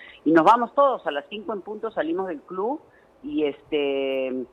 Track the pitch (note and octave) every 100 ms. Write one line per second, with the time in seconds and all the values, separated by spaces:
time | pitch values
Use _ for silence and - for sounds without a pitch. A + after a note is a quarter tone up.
0 | - - - E3 D#3+ A#3+ A#3 - C#4 A3+
1 | E3 C#3+ C#3 G#3 G#3 G#3+ F3 G#3+ A3 G#3
2 | D#3 E3+ F#3+ D#3 - F#3 G#3+ D#4 _ _
3 | _ _ C#3 D3+ D3+ C#3 - D3+ C#3+ C3+
4 | C3+ C3+ C3 B2+ B2